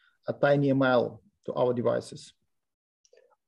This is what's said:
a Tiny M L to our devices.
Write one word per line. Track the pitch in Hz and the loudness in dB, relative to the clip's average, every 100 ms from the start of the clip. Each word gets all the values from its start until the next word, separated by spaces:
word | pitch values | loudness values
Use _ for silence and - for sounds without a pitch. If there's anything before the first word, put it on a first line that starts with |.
| _ _ - | _ _ -12
a | |
Tiny | 120 143 143 143 | -2 2 2 2
M | 135 | 2
L | 131 127 113 - _ _ | 2 2 0 -6 _ _
to | - | -10
our | - 123 | -2 0
devices. | 120 120 120 - - - _ _ _ _ _ _ _ _ _ _ _ | 0 0 -2 -6 -16 -20 _ _ _ _ _ _ _ _ _ _ _